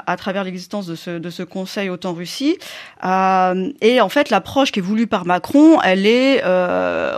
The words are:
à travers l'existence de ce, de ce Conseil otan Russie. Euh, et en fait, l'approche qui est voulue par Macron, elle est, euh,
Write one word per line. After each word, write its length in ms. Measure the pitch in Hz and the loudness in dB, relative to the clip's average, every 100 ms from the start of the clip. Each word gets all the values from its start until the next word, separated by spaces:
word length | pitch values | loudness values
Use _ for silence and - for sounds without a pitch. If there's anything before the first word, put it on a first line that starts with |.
| - | -4
à 100 | 180 | -6
travers 260 | - 190 | -6 -6
l'existence 440 | 190 185 175 208 185 | -6 -10 -10 -10 -8
de 80 | 165 | -10
ce, 240 | - 170 | -10 -10
de 100 | 170 | -10
ce 140 | 170 | -12
Conseil 480 | 180 247 277 - 196 | -10 -10 -8 -6 -6
otan 220 | 180 190 | -6 -8
Russie. 440 | 170 175 - 277 370 - - - - | -8 -10 -4 -2 -2 -6 -18 -20 -8
Euh, 680 | - 185 190 190 185 185 185 - | -2 0 2 2 2 0 -4 0
et 200 | 220 247 | 2 4
en 80 | 196 | 2
fait, 220 | 285 196 | 0 0
l'approche 400 | 202 - 277 269 | 0 0 -2 0
qui 80 | - | -2
est 20 | |
voulue 240 | 180 220 226 | -2 -2 -2
par 220 | 208 175 | -2 0
Macron, 520 | 180 - 277 311 320 | -2 2 6 8 6
elle 240 | - 190 202 | 4 2 4
est, 340 | 240 269 269 | 4 4 2
euh, 680 | - 185 180 - - 85 78 | 2 0 0 0 0 -2 -2